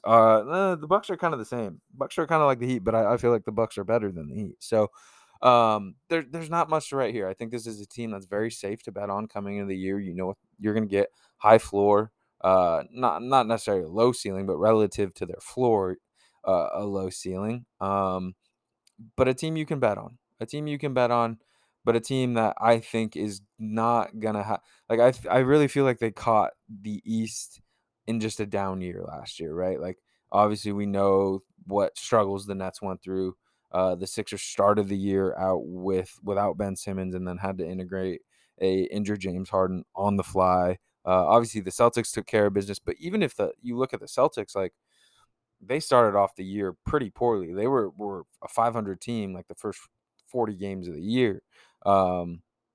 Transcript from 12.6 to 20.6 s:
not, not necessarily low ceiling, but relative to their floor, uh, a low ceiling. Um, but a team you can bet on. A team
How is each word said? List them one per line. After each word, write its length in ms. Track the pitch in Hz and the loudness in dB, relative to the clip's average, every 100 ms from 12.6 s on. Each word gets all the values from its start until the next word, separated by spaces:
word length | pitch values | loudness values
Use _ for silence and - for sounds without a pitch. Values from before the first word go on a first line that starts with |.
| 87 80 65 | 4 2 -2
not, 320 | 123 127 82 | -2 -2 -2
not 240 | 123 135 110 | 2 2 2
necessarily 380 | 113 - 98 80 | -2 0 -2 -2
low 260 | 95 120 | 2 2
ceiling, 340 | 117 101 95 98 | 2 -6 -6 -4
but 120 | 80 | 0
relative 540 | 104 110 104 - 98 - | 4 4 2 0 -6 -6
to 100 | 87 | -10
their 140 | - | -10
floor, 560 | - - 123 107 92 92 _ _ _ _ - | -12 -2 2 2 0 -6 _ _ _ _ 0
uh, 220 | 92 76 | 0 0
a 120 | 82 104 | -4 -6
low 240 | 98 95 | -4 -6
ceiling. 560 | - 92 92 107 120 120 _ | -8 -8 -6 -6 -8 -12 _
Um, 560 | 98 98 95 92 92 92 _ _ _ _ _ _ 110 - | -2 0 0 -2 -6 -10 _ _ _ _ _ _ -16 0
but 120 | 131 | 0
a 60 | |
team 240 | 131 160 160 | 2 -4 -4
you 80 | 151 | -4
can 140 | 147 | 0
bet 180 | 120 101 | 0 -2
on. 220 | 104 120 _ _ | -8 -20 _ _
A 60 | 110 | -10
team 220 | 147 | -8